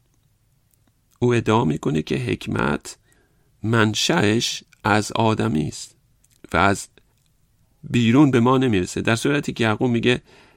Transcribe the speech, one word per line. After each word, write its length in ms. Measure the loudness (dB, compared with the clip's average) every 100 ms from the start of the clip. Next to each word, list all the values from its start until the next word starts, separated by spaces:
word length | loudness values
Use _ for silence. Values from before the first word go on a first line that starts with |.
| _ _ _ _ _ _ _ _ _ _ _ -4
او 160 | 0
ادعا 300 | 0 2 0
می‌کنه 380 | 0 -2 -4 -4
که 140 | -4 -6
حکمت 800 | -4 -6 -6 -4 -2 -4 -8 -20 _ _ _ _ _ _
منشأش 1000 | 0 2 2 0 0 2 2 0 -2 -8 -14 _
از 280 | 0 0 -2
آدمی 560 | -2 0 0 -2 -2 -4
است 280 | -8 -18 _ _ _ _ _ -4
و 40 | 0
از 320 | 2 0 -6 _ _ _ _ _ _ _ _ _
بیرون 460 | -4 0 4 6 6
به 100 | 4
ما 180 | 4 2
نمیرسه، 420 | 2 0 -2 -4
در 160 | -2 0
صورتی 360 | 0 -2 -4
که 120 | -2
یعقوب 260 | -2 0 -2
میگه 320 | 0 0 0 _ -20 _